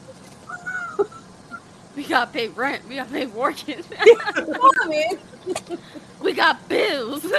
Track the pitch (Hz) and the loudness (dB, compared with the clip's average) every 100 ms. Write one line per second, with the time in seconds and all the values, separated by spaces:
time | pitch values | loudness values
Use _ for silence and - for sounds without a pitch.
0 | - - - - - - 1077 - 679 - | -20 -20 -20 -20 -16 -14 -10 -8 -4 -2
1 | 415 1077 - - - 1077 - - - 277 | -4 -6 -20 -20 -18 -18 -18 -20 -16 -10
2 | 285 262 240 302 220 170 269 269 190 269 | 0 0 0 -2 -6 -4 -4 -4 -8 -10
3 | 247 269 269 208 285 302 - 285 - - | -8 -6 -6 -2 -2 -4 -8 -10 -10 4
4 | 415 466 415 339 320 415 508 508 339 302 | 8 8 6 -4 -4 4 6 6 2 0
5 | 453 392 - - 370 370 - 339 - - | -2 -4 -10 -14 -8 -8 -8 -12 -12 -20
6 | - - 370 262 330 262 - 339 427 285 | -20 -4 -2 2 2 2 0 0 2 0
7 | 226 294 330 | -4 -6 0